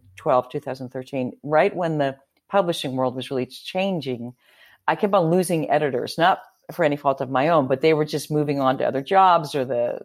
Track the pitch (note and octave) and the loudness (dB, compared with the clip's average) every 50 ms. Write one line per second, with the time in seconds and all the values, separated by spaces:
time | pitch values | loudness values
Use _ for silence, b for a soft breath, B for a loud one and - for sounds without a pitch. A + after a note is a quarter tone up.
0 | _ _ - - - D#3+ C3 B2+ B2+ - - C#3+ - C3 C3 - C3 A#2+ - C3 | _ _ -16 -6 0 2 2 2 0 -2 -6 -8 -8 -8 -10 -10 -10 -10 -10 -12
1 | B2+ - D3 C3 B2+ A#2+ - _ - D3 D3+ D#3 F3+ G3+ G3+ F3 F3+ E3 D#3 D3+ | -10 -8 -6 -4 -4 -6 -6 _ -4 0 2 2 2 2 0 -2 -2 -2 0 0
2 | C#3+ C3+ C3+ - _ _ _ _ _ - - G3+ F3+ F3 E3+ - - C#3 B2+ C3 | -2 -2 -4 -8 _ _ _ _ _ -2 0 0 2 0 -2 -4 -4 -6 -2 -2
3 | C3 B2+ B2 C3 B2 - C#3+ B2 B2+ B2+ - - - - - F#3 F#3+ G3 F#3 D#3+ | -2 -2 -2 -6 -8 -6 -4 -4 -4 -6 -8 -16 -12 -8 -4 -4 -2 -2 -2 -4
4 | B2+ C3+ B2 A#2 A#2 B2 - b b b b b b b b b b - D#3+ - | -4 -6 -8 -8 -8 -12 -14 b b b b b b b b b b -2 0 0
5 | G#3+ G3 G#3 G3 E3 D#3 E3+ F#3 F3+ D#3+ F3 D#3 D3 - C3+ D3+ D3+ C#3 C3 A#2+ | 0 2 2 2 4 4 2 2 2 2 0 -2 0 0 0 2 2 0 -2 -2
6 | A2 G#2+ - - E3 F#3+ - - - _ _ _ _ - D3+ - E3 D3 C#3+ C#3+ | -4 -4 -2 2 2 2 2 0 -4 _ _ _ _ -10 -2 0 0 0 0 0
7 | - C#3+ C3+ - C#3 C3 C3+ B2+ C#3 E3 E3+ D#3 C3 B2+ C3+ C3 D#3+ D#3+ D#3+ D3+ | 0 0 0 0 -2 -2 0 0 2 4 4 2 2 2 0 2 4 4 4 4
8 | D#3 D3+ E3 C#3+ - - D3+ D3+ D3 D3 C#3+ C#3 C3+ C3 C3 C3+ B2+ A#2+ A#2+ C3+ | 0 -2 -4 -6 -4 -2 -2 -2 0 0 0 0 2 0 2 0 0 -2 -2 -2
9 | C#3 - F#3+ F#3+ F#3+ F#3 F3 E3 D3+ C#3 - C#3+ B2+ B2+ B2 A#2+ A#2+ A#2+ - - | -2 2 4 4 6 6 4 4 0 -2 -4 -4 -2 -2 0 -2 -2 -2 -4 -6
10 | - | -12